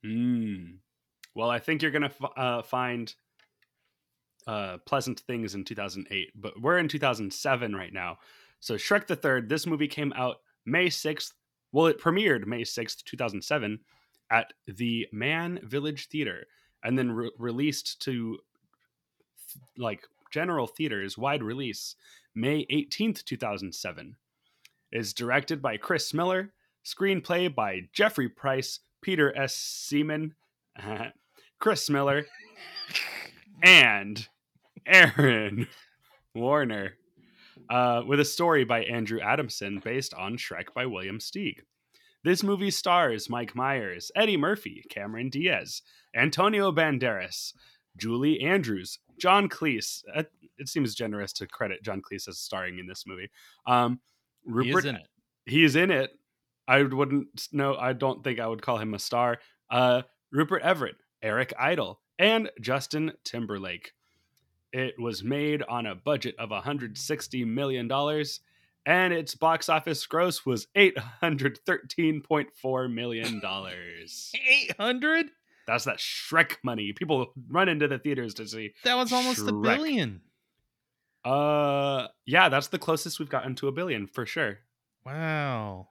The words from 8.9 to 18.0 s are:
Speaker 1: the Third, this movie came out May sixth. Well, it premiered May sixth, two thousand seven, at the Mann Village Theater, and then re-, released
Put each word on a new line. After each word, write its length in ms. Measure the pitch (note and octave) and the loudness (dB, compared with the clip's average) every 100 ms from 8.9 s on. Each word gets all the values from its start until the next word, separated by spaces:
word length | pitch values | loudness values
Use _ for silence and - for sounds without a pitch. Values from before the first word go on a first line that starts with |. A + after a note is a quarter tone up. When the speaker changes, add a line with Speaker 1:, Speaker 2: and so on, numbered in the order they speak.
| G3+ G3+ | 0 2
Speaker 1:
the 80 | F3 | -2
Third, 320 | D3 B2+ A2+ | 0 0 0
this 200 | D#3 F3 | -2 -2
movie 200 | D#3 D3 | -2 -2
came 240 | - C#3+ | -2 -6
out 240 | C3 B2+ - _ _ - | -2 -4 -4 _ _ -2
May 240 | D#3+ F3+ | 2 2
sixth. 440 | - D#3 D3+ - _ _ _ _ | 0 -4 -6 -8 _ _ _ _
Well, 140 | C3+ E3 | 4 4
it 120 | D#3 | 4
premiered 480 | E3 F3+ G#3+ B2+ G2+ | 2 2 4 2 0
May 160 | A#2 | -6
sixth, 400 | A#2 - A2+ - - | -6 -6 -8 -10 -14
two 120 | B2+ | -6
thousand 260 | A#2+ G2 | -4 -4
seven, 360 | - D3+ G#2+ G#2+ _ _ _ _ _ | -2 -2 -2 -6 _ _ _ _ _
at 240 | A2+ A2+ - - | 0 0 -10 -16
the 400 | G2 A#2+ A#2 - | -4 -2 -2 -4
Mann 480 | G#2 B2+ D#3+ E3+ F3+ | -4 -2 -2 -4 -8
Village 440 | A2+ C3+ D3+ C#3+ - | -6 -6 -4 -8 -8
Theater, 360 | D3+ B2+ F2 - _ _ _ | -6 -6 -6 -14 _ _ _
and 140 | A2+ B2+ | -2 0
then 140 | B2+ | 0
re-, 200 | A2+ A#2 A#2 | -2 -6 -6
released 640 | A#2+ A#2 D3 C#3+ - - | -6 -2 -2 -2 -8 -8